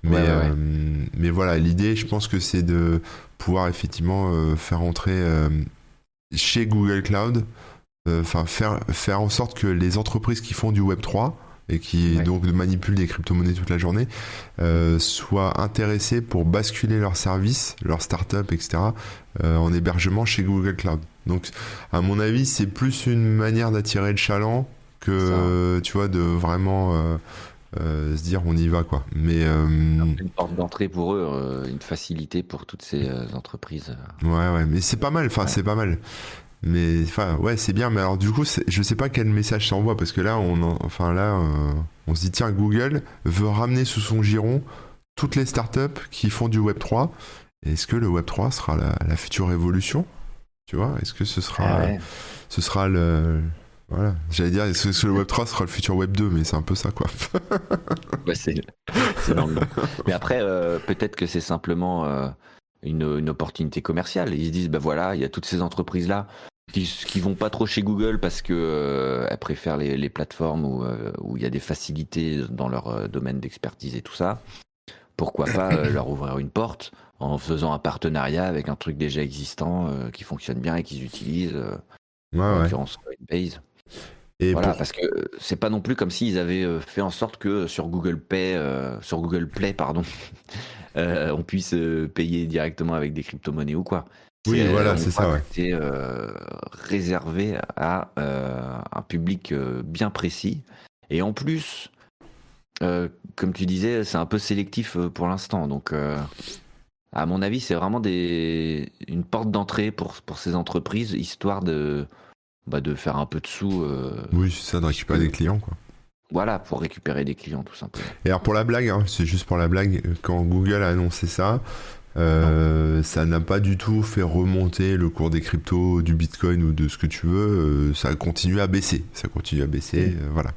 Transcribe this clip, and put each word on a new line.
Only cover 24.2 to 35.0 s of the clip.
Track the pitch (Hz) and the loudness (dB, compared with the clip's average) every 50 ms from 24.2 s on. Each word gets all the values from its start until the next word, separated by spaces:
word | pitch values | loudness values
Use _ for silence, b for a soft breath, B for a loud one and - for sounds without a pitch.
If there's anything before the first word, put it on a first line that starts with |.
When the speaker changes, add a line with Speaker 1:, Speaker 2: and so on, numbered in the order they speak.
| - - 104 101 107 110 113 123 131 - - - - - _ - | 2 2 2 2 2 2 2 0 0 -2 -8 -20 -20 -20 _ -4
Speaker 1:
que, | - - 95 95 92 92 | 0 2 2 4 4 4
Speaker 2:
Ça. | 92 | 4
Speaker 1:
euh, | 92 90 90 90 90 90 90 90 90 | 4 4 4 4 4 4 4 2 2
tu | 87 - - | 0 0 0
vois, | 101 101 98 | 0 0 2
de | 92 90 | 2 2
vraiment, | 87 85 85 87 87 82 85 90 95 95 95 95 95 92 85 | 2 4 2 2 2 2 2 2 2 2 2 2 2 2 2
euh, | 82 80 82 82 80 B B B B B B B B B - - - | 2 2 2 0 -2 B B B B B B B B B -10 -6 -4
euh, | 82 80 78 76 76 76 78 | -2 -2 0 0 0 0 -2
se | 76 80 | -2 0
dire : « | 85 90 95 87 | 0 0 0 2
On | 85 82 | 2 2
y | 82 82 | 4 4
va » | 82 82 85 82 | 4 4 2 2
quoi. | - - 69 - - - | 0 0 -2 -2 -4 -2
Mais, | 78 78 82 82 82 80 | 0 2 4 4 4 4
euh, | 78 78 78 78 78 78 78 78 78 78 80 80 | 4 4 4 4 4 4 4 4 4 4 4 4
Speaker 2:
Un | 80 76 | 4 2
peu | - 95 | 0 -2
une | 90 | -8
porte | - - 87 85 87 | -4 -4 -4 -4 -2
d'entrée | 90 87 87 - - 101 92 | -4 -4 -4 -2 -2 -2 -2
pour | - 90 87 87 98 | 0 -2 0 0 2
eux, | 101 90 78 | 0 0 0
euh, | 69 67 67 65 65 65 65 | -2 -2 -4 -4 -4 -4 -6
une | 65 64 71 | -6 -8 -8
facilité | - - - - - - 85 80 78 71 - 87 90 | -8 -8 -8 -8 -6 -8 -6 -6 -6 -4 -4 -4 -4
pour | - - - - | -4 -10 -12 -12
toutes | - - - - | -14 -18 -16 -12
ces, | - - 71 69 67 | -6 -4 -2 -2 -2
euh, | 65 62 60 57 - | -4 -6 -8 -8 -10
entreprises, | 64 60 - - - - - 76 76 71 - 62 65 64 - - - 82 | -10 -10 -12 -14 -14 -12 -10 -12 -12 -10 -10 -12 -12 -14 -16 -10 -2 0
euh. | |
Speaker 1:
Ouais, | 82 82 82 85 90 87 | 2 2 4 2 2 2
ouais, | 85 80 | 2 2
mais | 78 78 90 | 2 2 2
c'est | 90 - - | 2 0 0
pas | 110 | 0